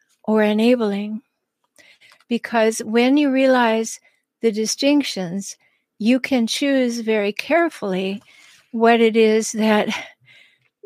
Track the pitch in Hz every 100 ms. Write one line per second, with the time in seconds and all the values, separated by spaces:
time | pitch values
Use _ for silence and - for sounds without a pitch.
0 | _ _ - 220 214 214 233 247 214 202
1 | 208 214 - _ _ _ _ _ _ _
2 | _ _ - 233 - 233 220 226 220 226
3 | 247 285 285 262 269 254 233 220 226 -
4 | _ _ _ _ 226 208 214 - 277 294
5 | 269 - 180 196 - - _ _ _ -
6 | 214 254 254 254 226 - 285 269 247 233
7 | 220 220 202 208 - 320 339 - 208 185
8 | 190 202 - _ - _ _ 226 226 233
9 | 226 220 220 220 220 220 220 214 214 -
10 | - _ _ - _ _ _ _